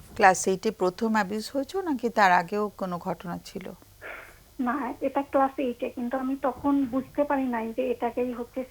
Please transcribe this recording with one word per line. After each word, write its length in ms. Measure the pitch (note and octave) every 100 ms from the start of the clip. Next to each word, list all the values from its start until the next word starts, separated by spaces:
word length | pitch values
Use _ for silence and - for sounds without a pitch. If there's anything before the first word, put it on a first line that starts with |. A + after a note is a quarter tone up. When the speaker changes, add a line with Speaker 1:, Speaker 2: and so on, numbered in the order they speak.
| -
Speaker 1:
ক্লাস 340 | - G3 F#3 G3
এইটে 220 | F#3 A3
প্রথম 400 | - F3+ - A3+
অ্যাবিউজ 380 | A3 F#3 G#3+ G#3+
হয়েছে, 300 | C#4 C#4 G4
নাকি 260 | F4+ C4 A#3
তার 240 | A3+ F#3+
আগেও 380 | F3+ F3 G#3 G#3 -
কোনো 220 | F#3 F3
ঘটনা 400 | F#3+ F3 F3 F3
ছিল? 220 | - G3 - F#3 - - - - - - - -
Speaker 2:
না, 340 | B3 C#4 B3 -
এটা 220 | C#4 C#4
ক্লাস 280 | C#4 C#4 C4 C#4+
এইটে, 320 | B3+ A#3+ B3
কিন্তু 260 | - A#3+ C4+
আমি 200 | C4 C#4
তখন 420 | C4+ B3 C#4+ C#4
বুঝতে 400 | C4 B3+ B3+ -
পারি 180 | C#4+ C#4
নাই 300 | C4 A#3 A3+ A3+
যে 140 | B3+
এটাকেই 420 | A#3 A#3 B3 B3
হচ্ছে 320 | A#3 A#3+ C4 B3+